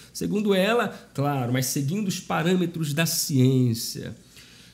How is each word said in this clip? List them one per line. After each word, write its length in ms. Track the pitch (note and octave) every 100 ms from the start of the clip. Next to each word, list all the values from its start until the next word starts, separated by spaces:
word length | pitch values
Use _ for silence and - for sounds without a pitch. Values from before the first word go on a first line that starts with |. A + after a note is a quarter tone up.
| -
Segundo 400 | - E3+ G3 G#3+
ela, 360 | F#3+ G3 A#3+ G#3 - -
claro, 380 | - C#3+ C#3 A#2+
mas 140 | B2+ C3
seguindo 420 | D3+ C#3 F#3+ G3+
os 100 | E3
parâmetros 720 | - F3 D#3+ F#3 E3+ E3+ D3+
da 140 | C#3+ E3
ciência. 1120 | - - C3+ B2+ C3 B2 A2+ - - F2 - - - - - -